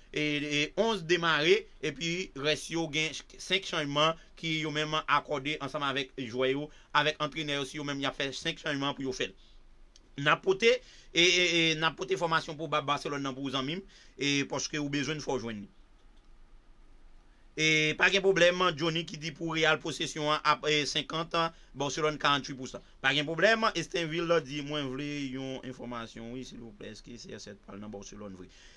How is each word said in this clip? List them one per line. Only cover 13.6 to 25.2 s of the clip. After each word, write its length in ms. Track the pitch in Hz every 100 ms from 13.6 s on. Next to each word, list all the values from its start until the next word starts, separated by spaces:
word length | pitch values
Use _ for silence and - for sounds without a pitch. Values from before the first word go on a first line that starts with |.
mime, 180 | 131 180 - - - -
et 260 | 143 143
parce 240 | 135 147 -
que 80 | 147
vous 140 | 143
besoin 240 | 147 131
de 60 | 151
faut 180 | - 131
joindre. 280 | 113 104 98 - - - - - - - - - - - - - - - - - - -
Et 380 | 156 156 156 147
pas 100 | 180
de 100 | 196
problème, 520 | 190 165 175 180 180 143
Johnny 280 | 165 165
qui 140 | 170 156
dit 140 | 160
pour 220 | 139 165
Real 240 | 160 156 151
possession, 540 | 165 143 156 160 147
hein, 80 | 151
après 420 | 151 151 156 151 139
cinquante 480 | 156 143 160 165
ans, 160 | 170 165 - -
Barcelone 420 | 135 143 160 156 147
quarante-huit 380 | 147 143 131
pour 140 | 131 127
cent. 120 | - - -
Pas 100 | 135
de 100 | 143
problème, 480 | 147 165 202 226 220
Estenville 680 | 170 156 180 160 165 170 165
dit, 180 | 131 147
moi, 180 | 143 147
je 60 | 139
voulais 400 | 131 147 147